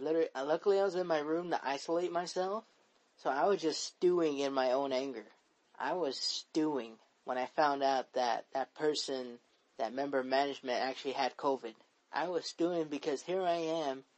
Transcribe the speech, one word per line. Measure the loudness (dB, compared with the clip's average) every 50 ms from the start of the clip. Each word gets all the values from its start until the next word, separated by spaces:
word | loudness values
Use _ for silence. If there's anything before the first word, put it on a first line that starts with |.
literally, | -2 0 2 2 2 0 0
uh, | -4 0
luckily | 0 0 2 4 4 4 4
I | 4
was | 2 2
in | 0 0 2
my | 0 0
room | 2 0 0 0 0 -2
to | -2 -2 0 -2
isolate | -4 -4 -2 -2 0 0 0 0
myself. | -2 -2 -4 -2 -2 -2 -2 -2 -2 -4 -6 _ _ _ _ _ _ _ _ _ _ _ -2
So | -2
I | 2 4 4
was | 4 4 4
just | 2 0 0 -2 -4
stewing | -8 -4 _ 4 4 4 6 4 2 2 0
in | 0 0 2
my | 2 2 4 4
own | 2 2 0
anger. | 0 -2 -2 -2 -6 -8 -12 -14 -18 _ _ _ _ _ _ _ _ -6
I | -4 -2 -2
was | 0 0 -2 -2 -2
stewing | -4 -4 -4 -6 -8 -4 0 0 2 2 0 -2 -4 -6 -10 -18 _ _ _ _ _
when | -4 -2 -2
I | -2 -2 2
found | 2 2 4 4 2 2
out | 2 2 2 0 -2 -2
that | 0 0 2 0 -2 -4 _ -6
that | -4 -4 -4 _
person, | 0 0 2 2 2 -2 -4 -4 -4 -4 -6 -10 -14 -18 _ _ _ _ _ _ -6
that | -4 -4 -2
member | -4 -4 0 0 -2
of | 0
management | 2 2 2 2 0 -2 -4 -4 -2 -2 0
actually | 0 -2 -4 -4 -6 -4 -2
had | -2 -2 -2 -2 -2
covid. | 0 0 0 0 -4 -8 -12 -14 -20 _ _ _ _ _ -4
I | -4 -2 -2
was | -2 -4 -4
stewing | -6 -2 0 0 0 2 0 -2
because | -2 -4 -4 -2 -2 -4 -4 -2
here | -4 -2 0
I | 0 0 0 0
am | 0 -2 -2 -2 -2 -2 -4 -6 -10 _ _